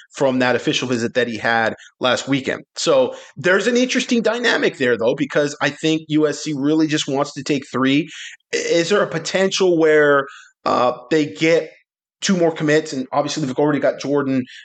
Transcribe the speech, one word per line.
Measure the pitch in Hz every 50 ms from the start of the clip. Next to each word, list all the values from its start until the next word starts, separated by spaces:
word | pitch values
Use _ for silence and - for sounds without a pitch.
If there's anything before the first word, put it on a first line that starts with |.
| - _
from | - - 143 135 127 127
that | 127 127 120
official | 117 - 156 - - 135 123
visit | 127 113 113 113 -
that | 123 120 120
he | 113
had | 101 - 113 117 113 113 107 107 - - - _ -
last | - - - - - -
weekend. | 139 135 - - - - - _ -
So | - - 165 147 131 127 117 - - - - -
there's | - 131 175 185 208 190
an | 240 240
interesting | 240 254 254 - 262 - - 254 233
dynamic | 190 214 220 240 240 233 - - 277 190 - -
there, | 135 123 120
though, | 104 113 110 147
because | 147 143 - - 170 147 143 143 -
I | 139 147
think | 147 - - 160 160 156 156 156
U | 151 151 151
S | 147 143 143
C | - 156 151
really | 131 135 147 156 160 160
just | 151 147 151 - -
wants | 135 135 143 139 -
to | 143
take | - - 151 135 - -
three. | - 123 131 135 135 147 165 - - - - - - - _ _ -
I-, |
is | 156 - - 165 170 170 180
there | 202 202
a | 175
potential | - - 160 160 - - 185 190 190 190 - 190 185 175 156
where, | 160 160 156 151 147 147 143 139 139 139 - - - - _ _ -
uh, | 139 - - 123 123 123 - - -
they | 160 156 151
get | 143 143 - 160 165 165 160 156 - - _ _ _ _ _ _ _ _ -
two | - - 196
more | 175 170 160
commits? | 160 - 160 147 151 156 156 156
And | 147 131 131 -
obviously | - 139 147 143 - 156 151
they've | 127 123 -
already | 147 147 147 135
got | 135 135 - -
Jordan, | - 135 143 143 139 131 135 131 127 - - -